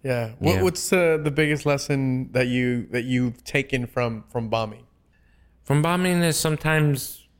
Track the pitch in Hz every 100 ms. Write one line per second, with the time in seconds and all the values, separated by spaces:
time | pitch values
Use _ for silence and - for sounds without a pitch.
0 | 135 123 113 113 151 185 185 175 - 185
1 | 170 160 151 143 151 147 147 139 - 139
2 | 131 127 131 127 123 123 123 120 104 123
3 | 123 127 123 117 - 143 135 131 120 -
4 | 120 110 - 123 113 113 110 110 - _
5 | _ _ _ _ _ _ - 143 160 180
6 | 185 175 170 151 160 151 156 156 151 135
7 | - - _